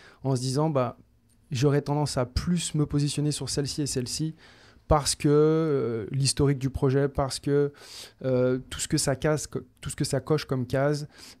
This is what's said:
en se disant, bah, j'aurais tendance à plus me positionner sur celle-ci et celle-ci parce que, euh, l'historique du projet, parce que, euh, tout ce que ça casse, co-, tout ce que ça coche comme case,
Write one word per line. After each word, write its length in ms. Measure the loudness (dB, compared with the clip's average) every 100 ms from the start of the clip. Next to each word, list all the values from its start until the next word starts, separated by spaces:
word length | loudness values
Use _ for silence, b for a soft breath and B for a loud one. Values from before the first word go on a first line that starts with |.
| B B
en 120 | -2
se 60 | 0
disant, 300 | 0 0 0
bah, 260 | 0 -2 -6 _ _ _ _ -8
j'aurais 320 | 0 2 2
tendance 340 | 2 0 0 -2
à 80 |
plus 500 | -2 -2 -2 -2 0
me 120 | -2 0
positionner 460 | 0 0 0 -2
sur 180 | -2 -4
celle-ci 320 | -4 -4 -4
et 40 | -4
celle-ci 480 | -4 -4 -4 -6 -6 B B B B 2
parce 260 | 2 2
que, 140 | 0 4
euh, 800 | 6 6 4 2 0 0 -4 -4
l'historique 480 | -2 0 2 2 2
du 120 | -2
projet, 380 | 0 2 2 0
parce 300 | 0 -4 -4
que, 340 | 0 2 2 B B B B -8
euh, 340 | -2 2 2 0 -4
tout 100 | -8
ce 80 | -2
que 100 | 0
ça 180 | 0 0
casse, 300 | 0 -2 -4
co-, 200 | -10 -10 _
tout 100 | -10
ce 60 | -6
que 80 |
ça 160 | -2 -2
coche 260 | 0 -2 0
comme 200 | -4 -2
case, 420 | 0 0 -2 -6 B B